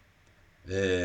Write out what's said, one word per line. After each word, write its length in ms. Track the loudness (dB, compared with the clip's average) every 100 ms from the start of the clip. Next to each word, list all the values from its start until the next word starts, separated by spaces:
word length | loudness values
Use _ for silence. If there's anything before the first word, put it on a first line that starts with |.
| -20 _ -20 -20 -20 _ -6
e, 60 | -2 0 0